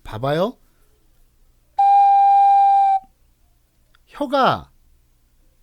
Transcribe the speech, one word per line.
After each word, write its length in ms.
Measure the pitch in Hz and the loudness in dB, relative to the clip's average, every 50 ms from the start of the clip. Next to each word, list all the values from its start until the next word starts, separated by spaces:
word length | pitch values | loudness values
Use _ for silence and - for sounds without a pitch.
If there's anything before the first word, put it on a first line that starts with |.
| - | -20
봐봐요. 540 | - - 110 127 139 147 160 185 233 254 _ _ _ _ _ _ _ _ _ _ _ _ _ _ _ _ _ _ _ _ _ _ _ _ - 807 784 807 807 807 807 784 784 807 807 807 807 784 784 784 784 807 784 784 784 784 784 784 762 762 - _ _ _ _ _ _ _ _ _ _ _ _ _ _ _ _ _ _ _ _ | -18 -14 -8 -6 -4 -4 -4 -4 -6 -8 _ _ _ _ _ _ _ _ _ _ _ _ _ _ _ _ _ _ _ _ _ _ _ _ -2 0 2 2 2 2 2 2 2 2 2 2 2 2 2 2 2 2 2 2 0 0 0 -2 -4 -6 -10 _ _ _ _ _ _ _ _ _ _ _ _ _ _ _ _ _ _ _ _
혀가, 640 | - - 285 247 285 277 254 196 131 92 - - _ _ _ _ _ _ _ _ _ _ _ _ _ _ _ _ _ _ | -14 -12 -10 -6 -4 -2 -2 -2 -2 -4 -8 -14 _ _ _ _ _ _ _ _ _ _ _ _ _ _ _ _ _ _